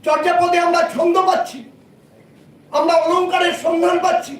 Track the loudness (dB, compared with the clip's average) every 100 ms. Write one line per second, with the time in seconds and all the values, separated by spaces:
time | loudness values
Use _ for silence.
0 | 0 0 2 2 2 2 2 0 0 0
1 | 0 2 2 0 -2 -10 -20 -20 -20 -20
2 | _ -20 -20 -20 -20 -20 -6 -2 2 2
3 | 2 0 0 0 -2 -2 -4 0 0 0
4 | 0 -2 -4 -16